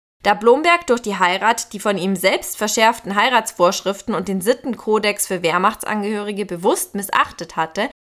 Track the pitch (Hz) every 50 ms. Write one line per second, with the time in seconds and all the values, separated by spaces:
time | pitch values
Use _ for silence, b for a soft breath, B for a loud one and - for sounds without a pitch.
0 | _ _ _ _ - 196 208 202 208 233 240 277 311 349 339 339 339 - 247 233
1 | 240 208 202 180 185 175 180 190 190 214 233 233 - - - 202 - 214 202 185
2 | 165 196 196 175 180 190 233 370 - - - - 214 208 - - 220 220 226 226
3 | - - 202 208 208 262 254 233 220 - - - 180 175 190 196 - 190 196 196
4 | - - 214 165 190 196 196 190 170 208 262 254 - 277 226 - - - 214 220
5 | 208 208 208 208 - - 190 180 180 165 156 175 185 208 - - - - 214 214
6 | 202 208 220 208 208 208 214 196 208 196 180 170 170 214 320 - - - - 202
7 | 196 196 - 247 277 - - - 175 160 - - 160 160 - 190 214 285 - _